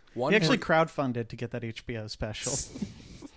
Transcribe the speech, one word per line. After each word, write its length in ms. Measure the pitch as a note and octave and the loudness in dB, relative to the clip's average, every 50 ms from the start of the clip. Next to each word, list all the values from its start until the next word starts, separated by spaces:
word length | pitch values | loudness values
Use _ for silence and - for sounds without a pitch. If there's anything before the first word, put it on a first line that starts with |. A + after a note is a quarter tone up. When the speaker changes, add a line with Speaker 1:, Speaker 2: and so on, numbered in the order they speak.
| _ _ - | _ _ -6
Speaker 1:
One 180 | A2+ B2 C#3 | -2 2 4
Speaker 2:
He 60 | F#3 A3 | 4 6
actually 200 | F3 D#3 C3+ A2 | 6 6 4 4
Speaker 1:
drink. 320 | - - E3 D#3+ E3 D#3+ | 4 4 6 6 6 4
Speaker 2:
crowdfunded 380 | - - C#3+ C3 A#2+ A#2+ A#2 A2+ | 2 0 0 0 0 -2 -4 -6
to 80 | - | -6
get 160 | A2+ B2 A#2 | -6 -6 -6
that 120 | - A#2+ A2+ | -6 -6 -6
H 220 | A2+ A2+ - - | -6 -8 -8 -10
B 120 | - B2 A2+ | -8 -8 -8
O 100 | G#2+ G#2+ | -8 -8
special. 460 | - - - A2 G#2 - - - - - | -8 -6 -6 -6 -4 -2 -2 -2 -2 -2
Speaker 1:
<laughs> 60 | - - - - - - - - - - - - - - - | -4 -6 -8 -8 -8 -8 -8 -10 -16 -18 -16 -16 -16 -18 -18